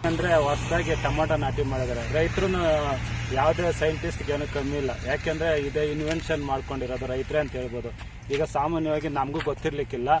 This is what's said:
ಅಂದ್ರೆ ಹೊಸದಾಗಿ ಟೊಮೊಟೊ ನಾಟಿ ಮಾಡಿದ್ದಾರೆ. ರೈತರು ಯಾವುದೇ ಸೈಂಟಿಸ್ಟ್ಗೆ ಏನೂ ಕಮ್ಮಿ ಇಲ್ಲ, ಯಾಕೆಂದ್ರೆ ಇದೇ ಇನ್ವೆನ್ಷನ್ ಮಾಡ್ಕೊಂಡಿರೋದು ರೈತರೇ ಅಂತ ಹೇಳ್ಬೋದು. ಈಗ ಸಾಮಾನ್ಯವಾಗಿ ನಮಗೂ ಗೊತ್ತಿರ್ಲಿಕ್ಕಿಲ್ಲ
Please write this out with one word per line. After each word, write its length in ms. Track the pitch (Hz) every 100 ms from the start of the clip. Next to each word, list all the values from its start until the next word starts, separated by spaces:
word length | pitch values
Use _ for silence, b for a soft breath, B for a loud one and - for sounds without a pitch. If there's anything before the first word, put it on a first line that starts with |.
| 170
ಅಂದ್ರೆ 220 | 165 175 165 143
ಹೊಸದಾಗಿ 480 | 147 - 165 160 156
ಟೊಮೊಟೊ 320 | 143 147 156 156
ನಾಟಿ 180 | 139 131 139
ಮಾಡಿದ್ದಾರೆ. 320 | 131 127 120 117 156
ರೈತರು 320 | 165 - 190 185 170 156 147 127 - - - 131
ಯಾವುದೇ 340 | 147 165 175 156
ಸೈಂಟಿಸ್ಟ್ಗೆ 520 | 151 156 170 - - 147
ಏನೂ 100 | 147
ಕಮ್ಮಿ 220 | 147 135 143
ಇಲ್ಲ, 80 | 135 117 120
ಯಾಕೆಂದ್ರೆ 380 | 143 165 156 165 156 143
ಇದೇ 160 | 147 151
ಇನ್ವೆನ್ಷನ್ 500 | 147 151 165 - 156 143
ಮಾಡ್ಕೊಂಡಿರೋದು 560 | 135 - 135 127 127 127
ರೈತರೇ 260 | 127 131 151
ಅಂತ 80 | 143 127
ಹೇಳ್ಬೋದು. 320 | 127 120 117 - - - -
ಈಗ 80 | 139 156 147
ಸಾಮಾನ್ಯವಾಗಿ 540 | 147 165 156 151 151 143
ನಮಗೂ 240 | 135 156 151
ಗೊತ್ತಿರ್ಲಿಕ್ಕಿಲ್ಲ 580 | 139 160 143 127 123 123 160